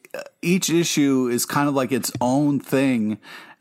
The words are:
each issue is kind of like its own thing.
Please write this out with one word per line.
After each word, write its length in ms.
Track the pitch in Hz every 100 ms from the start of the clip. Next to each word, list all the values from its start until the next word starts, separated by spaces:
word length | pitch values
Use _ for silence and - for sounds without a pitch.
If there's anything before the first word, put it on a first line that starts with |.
| - - - _
each 260 | 165 190 -
issue 600 | 170 165 151 139 131 123
is 180 | 120 -
kind 220 | 147 143
of 60 | 135
like 160 | 123
its 180 | 123 - -
own 380 | 123 139 147 139
thing. 600 | - 135 135 120 107 107 - - - -